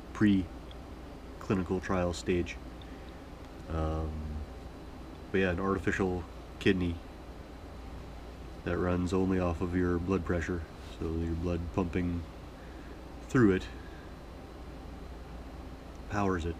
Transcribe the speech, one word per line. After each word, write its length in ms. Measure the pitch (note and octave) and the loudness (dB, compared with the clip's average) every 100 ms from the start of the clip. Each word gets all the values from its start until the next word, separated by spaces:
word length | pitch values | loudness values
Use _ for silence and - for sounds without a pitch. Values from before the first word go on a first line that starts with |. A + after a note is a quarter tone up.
| - | -8
pre-clinical 1700 | - G#2+ G2 - - - - - - - - - - - F#2+ F2+ F#2 | 6 8 8 4 -4 -12 -12 -12 -12 -12 -12 -12 -6 0 2 2 0
trial 320 | - F#2+ F2 | 2 2 2
stage. 440 | F2 - F2+ E2+ - - - - - - - - - - - - | 2 2 4 2 -4 -10 -12 -12 -12 -12 -12 -12 -12 -12 -10 -4
Um, 360 | D#2+ D#2 D#2+ D#2 D#2 D2+ D2+ - - - - - - - - - | 0 0 0 -2 -4 -4 -6 -6 -10 -12 -12 -12 -12 -12 -12 0
but 60 | F#2+ | 2
yeah, 120 | F#2+ | 4
an 100 | F2 | 4
artificial 640 | F#2+ F#2+ G2+ F#2+ F#2+ F2+ - - - - | 2 2 2 2 2 2 -4 -10 -12 2
kidney 360 | A#2 F#2 F2 E2 - - - - - - - - - - - - - - - - | 4 6 4 0 -6 -12 -12 -12 -12 -12 -12 -12 -12 -12 -12 -12 -12 -12 -12 -6
that 140 | - F2 | 0 2
runs 340 | F2+ F2+ F2+ | 4 4 4
only 280 | F#2 F#2 F#2 | 4 6 6
off 200 | F2+ E2 | 4 2
of 140 | F2+ | 2
your 240 | F2+ F2+ F2 | 4 4 4
blood 260 | F2+ F#2+ | 4 2
pressure, 360 | E2 F2 D#2+ F2 D#2+ - - - | 4 2 2 -2 -4 -10 -10 -4
so 80 | E2+ | -2
your 280 | E2 E2 | 0 0
blood 260 | E2 F2 E2+ E2+ | 0 0 0 0
pumping 480 | - F2 F#2 F2 E2+ - - - - - - - - - - - | 2 2 2 2 0 -4 -10 -12 -12 -12 -10 -12 -12 -12 -12 2
through 240 | C3+ G#2 | 8 8
it 100 | F#2 - - - - - - - - - - - - - - - - - - - - - - - - - | 8 2 -8 -12 -12 -12 -12 -12 -12 -12 -12 -12 -10 -10 -10 -10 -10 -10 -10 -10 -10 -10 -12 -12 -12 -4
powers 340 | G#2 G2 F2+ | 2 4 2
it. 120 | E2 | 0